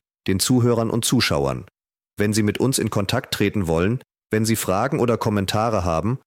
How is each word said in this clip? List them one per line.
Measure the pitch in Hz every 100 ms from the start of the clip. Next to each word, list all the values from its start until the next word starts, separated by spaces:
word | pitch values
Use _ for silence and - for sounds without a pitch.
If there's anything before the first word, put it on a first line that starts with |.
| _ _ -
den | 95
Zuhörern | - 127 120 113 113
und | 117 -
Zuschauern. | 127 - 73 69 64 - _ _ _ _ -
Wenn | 104
Sie | 107
mit | 104 -
uns | 123 -
in | 110
Kontakt | 110 101 - -
treten | - 101 104 85
wollen, | 82 95 127 _ _ -
wenn | 107
Sie | 110 110
Fragen | - 92 131 143
oder | 120 113
Kommentare | 113 104 95 107 117 107 87
haben, | 80 95 135